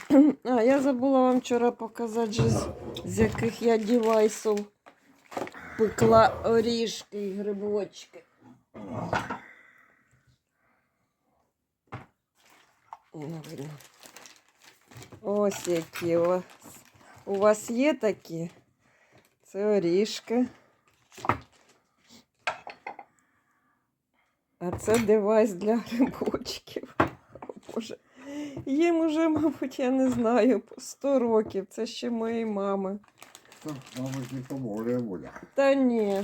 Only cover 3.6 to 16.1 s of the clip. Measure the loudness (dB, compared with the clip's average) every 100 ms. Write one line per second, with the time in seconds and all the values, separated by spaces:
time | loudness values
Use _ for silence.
3.6 | 2 2 2 2 4 4 2 0 -2 -2
4.6 | -4 _ -20 _ _ _ _ -12 -10 -14
5.6 | -16 -2 -2 4 6 8 8 4 0 2
6.6 | 2 0 -2 -4 -12 -10 -8 -6 -6 -6
7.6 | -4 -4 -4 -10 -20 -20 -20 _ -20 -20
8.6 | _ -16 -12 -8 -4 -4 -4 -10 -12 -20
9.6 | _ _ _ _ _ _ _ _ _ _
10.6 | _ _ _ _ _ _ _ _ _ _
11.6 | _ _ _ -18 -18 _ _ _ _ _
12.6 | _ _ _ -20 _ -14 -12 -12 -12 -12
13.6 | -12 -14 -20 _ -20 -20 -20 -20 _ _
14.6 | -20 _ _ -20 -20 -12 -2 0 0 0
15.6 | -2 -2 -4 -6 0